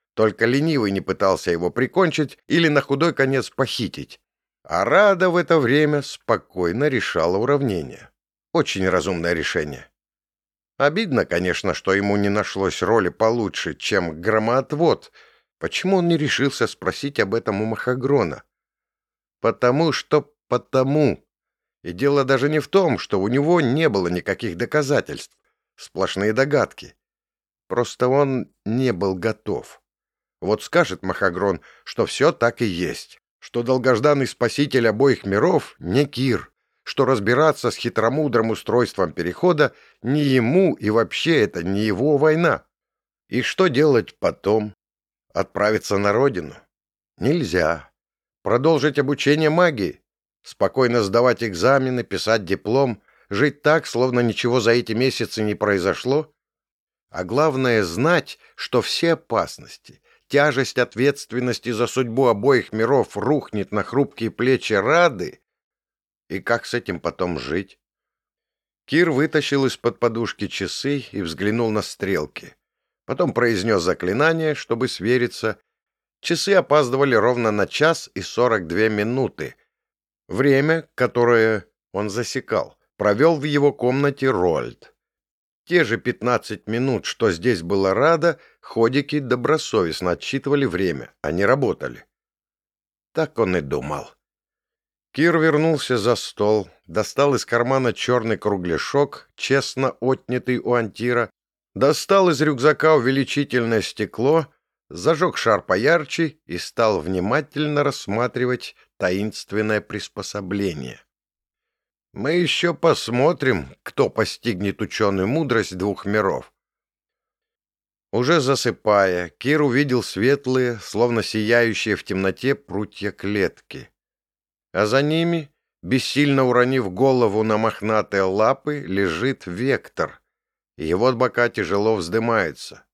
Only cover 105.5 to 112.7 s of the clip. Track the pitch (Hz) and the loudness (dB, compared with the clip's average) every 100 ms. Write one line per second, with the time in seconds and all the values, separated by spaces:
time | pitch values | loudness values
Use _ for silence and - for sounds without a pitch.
105.5 | 101 - 95 131 170 147 - 160 - - | 0 2 0 2 2 0 -4 -4 -6 -10
106.5 | 87 - - 113 92 80 92 101 139 143 | -10 -8 0 2 2 -2 -2 0 -2 -4
107.5 | 147 151 147 139 - - 107 120 123 123 | -6 -2 0 -2 -4 -6 -2 -2 -2 -4
108.5 | 123 - - _ - 92 95 107 - - | -4 -8 -20 _ -4 -2 -2 -4 -8 -8
109.5 | 104 107 107 - 104 - - - 104 95 | -4 -2 -2 -4 -12 -10 -12 -10 -10 -6
110.5 | 101 98 78 64 55 _ _ _ _ _ | -2 -2 -4 -12 -16 _ _ _ _ _
111.5 | _ _ _ _ _ _ - 131 175 165 | _ _ _ _ _ _ -8 -2 0 0
112.5 | - 170 | 0 -2